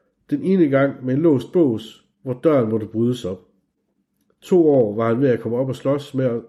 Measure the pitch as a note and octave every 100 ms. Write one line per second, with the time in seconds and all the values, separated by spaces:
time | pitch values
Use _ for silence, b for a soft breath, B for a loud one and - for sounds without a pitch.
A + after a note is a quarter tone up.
0 | _ _ _ C#3+ E3+ F#3+ D#3 C3+ C#3 -
1 | B2+ C#3 E3 C3 - F#3 D3 G#2+ - -
2 | _ _ C3+ C3 E3 C#3+ A2 A2 G2+ A2
3 | A#2 B2 F#2 G2 _ _ _ _ _ _
4 | _ _ _ _ - F#3 D#3 C3+ G#2+ G#2
5 | A#2 A#2 C#3 A2+ A2+ A#2+ C3+ B2 C3+ C#3+
6 | C3+ C3 C3 A#2